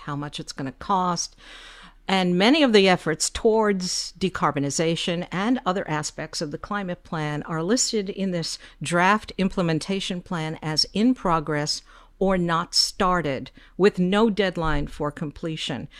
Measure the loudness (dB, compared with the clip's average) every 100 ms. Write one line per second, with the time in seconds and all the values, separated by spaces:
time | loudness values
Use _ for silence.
0 | -10 -8 -8 -10 -12 -10 -10 -8 -2 0
1 | 0 -2 -6 -12 -20 -20 -20 -20 -20 -12
2 | -2 0 2 4 4 6 6 6 6 4
3 | 0 -2 -4 0 2 4 2 0 -2 -6
4 | -8 -4 -4 0 0 2 0 0 0 0
5 | -2 -4 -4 -2 0 0 0 -2 -2 -4
6 | -4 -8 -10 -6 -6 -8 -6 -6 -6 -8
7 | -8 -6 -4 -4 -4 -4 0 0 0 -2
8 | -4 -4 -2 -2 -4 -8 -14 -10 -2 2
9 | 4 2 0 -2 -2 0 0 0 -2 -4
10 | -4 -8 -6 -6 -6 -6 -4 -2 -2 2
11 | 2 2 2 0 0 -2 -2 -4 -10 -20
12 | -14 0 2 2 2 0 0 0 0 2
13 | 2 2 0 -4 -6 -16 -10 2 4 4
14 | 2 4 2 2 0 0 0 0 -2 -4
15 | -6 -4 -8 -6 -8 -6 -6 -6 -8